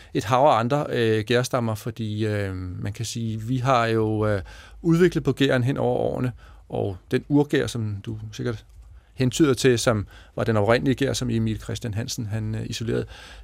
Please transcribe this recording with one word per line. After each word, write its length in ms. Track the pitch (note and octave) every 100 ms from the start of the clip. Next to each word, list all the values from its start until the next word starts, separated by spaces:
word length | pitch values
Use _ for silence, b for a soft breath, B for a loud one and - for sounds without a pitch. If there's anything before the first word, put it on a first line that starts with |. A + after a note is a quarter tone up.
| B
et 100 | -
hav 200 | - B2+
af 140 | D3 A2+
andre, 280 | A#2 C#3+ D3+
øh, 340 | B2 A2+ A2
gærstammer, 500 | G#2+ A#2+ B2+ C3 A2+
fordi, 520 | G#2+ B2 A2+ A2 G#2+ G#2+
øh, 280 | G#2 G2 F#2+
man 360 | F#2 F#2+ A2
kan 120 | G2+
sige, 360 | A2+ A#2 A2+ A2
vi 160 | A2+ C3
har 300 | C3 B2 A2+
jo, 400 | A2+ G#2+ G#2+ G#2+
øh, 160 | G2+ B B B B
udviklet 420 | E3+ E3 F3+ E3
på 80 | C#3
gæren 300 | B2+ C#3 C3
hen 140 | B2 C#3
over 220 | A#2+ B2
årene, 340 | - - B2+ b b b -
og 280 | A#2+ G#2 F#2 -
den 140 | B2+ -
urgær, 380 | C#3+ C#3+ C#3+ A#2
som 300 | A#2+ G#2+ G2+ A#2
du 120 | G#2+ A2
sikkert 320 | G#2+ B2 A2 - - - b b -
hentyder 320 | B2+ - D3+
til, 240 | B2+ C3+ A#2
som 280 | - G#2+ F2+ b b -
var 80 |
den 120 | A2+ A2
oprindelige 380 | G#2 B2 C#3+
gær, 180 | B2 C3
som 180 | A2+ B2
Emil 300 | A2+ A2+ G#2+
Christian 340 | - A2 A#2+
Hansen, 320 | G2+ A#2+ - G#2+
han, 280 | A2 G#2+
øh, 120 | A2 A#2
isolerede, 400 | A2+ A2+ B2 A2+ B B B